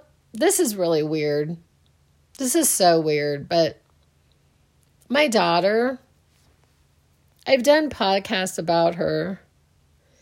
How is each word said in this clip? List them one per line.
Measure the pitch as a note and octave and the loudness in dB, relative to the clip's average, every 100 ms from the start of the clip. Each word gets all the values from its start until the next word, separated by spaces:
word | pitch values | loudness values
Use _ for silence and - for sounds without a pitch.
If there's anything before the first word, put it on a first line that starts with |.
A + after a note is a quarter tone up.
| _ _ _ | _ _ _
this | G#3+ E4 G4 | -2 0 0
is | D4 | -2
really | G3+ E3+ D#3+ | 0 0 0
weird. | D3+ D#3 D3+ D3 D3+ E3+ _ _ _ _ _ _ _ - | 0 -2 -2 -2 -4 -8 _ _ _ _ _ _ _ -8
This | C4 | -2
is | E4 C#4 | 0 0
so | - F3+ E3 | 2 4 4
weird, | D#3 D3+ D3 C#3+ - | 2 -2 -2 -6 -2
but | E3+ D#3+ - _ _ _ _ _ _ _ _ _ _ _ _ - | 0 0 -2 _ _ _ _ _ _ _ _ _ _ _ _ -4
my | B3 D4+ | 0 2
daughter, | A3 F3 E3+ F#3+ A3 B3 C4 _ _ _ _ _ _ _ _ _ _ _ _ _ _ - | 2 2 2 2 2 0 -4 _ _ _ _ _ _ _ _ _ _ _ _ _ _ -2
I've | C4 | 0
done | A#3+ D4+ D4+ | 4 2 2
podcasts | - G3 G3 G3 G3 F#3 - | -2 -2 -2 -2 -4 -4 -6
about | E3+ E3+ E3+ | -2 2 0
her. | E3+ D#3 D#3 E3+ G3 _ _ _ _ _ _ _ _ | 0 -4 -4 -6 -10 _ _ _ _ _ _ _ _